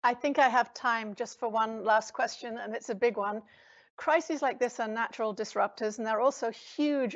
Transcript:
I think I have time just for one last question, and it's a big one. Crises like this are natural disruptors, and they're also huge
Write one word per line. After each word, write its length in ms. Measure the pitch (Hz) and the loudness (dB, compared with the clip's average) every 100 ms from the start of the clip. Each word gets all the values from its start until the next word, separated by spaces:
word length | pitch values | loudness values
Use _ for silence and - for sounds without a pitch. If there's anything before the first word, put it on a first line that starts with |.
I 100 | 247 | 2
think 240 | 240 294 285 | 2 0 4
I 120 | 269 | 6
have 240 | 247 - | 6 2
time 420 | - 254 226 220 196 | -2 -2 -2 -4 -6
just 240 | 233 - | -8 -4
for 80 | 240 | -2
one 380 | 220 220 226 202 | 0 0 -2 4
last 260 | 214 214 | 4 2
question, 460 | - 220 - 240 226 | -2 -2 -2 -10 -8
and 180 | 208 233 | -8 -8
it's 140 | - | -6
a 60 | 202 | 0
big 200 | 240 214 | 0 2
one. 260 | 202 214 - _ _ - _ - | -4 -4 -10 _ _ -20 _ -6
Crises 460 | - 320 330 302 | 2 2 2 0
like 180 | 269 220 | 0 0
this 200 | 247 - | -2 -2
are 60 | 226 | -4
natural 460 | 220 226 - 220 | -2 -4 -4 -4
disruptors, 640 | 202 214 208 202 - 220 214 | -4 -6 0 0 0 -6 -4
and 80 | 220 | -2
they're 140 | 220 | 2
also 320 | 254 277 226 | 2 2 -6
huge 640 | - - - 294 285 247 | -6 -14 -2 2 2 0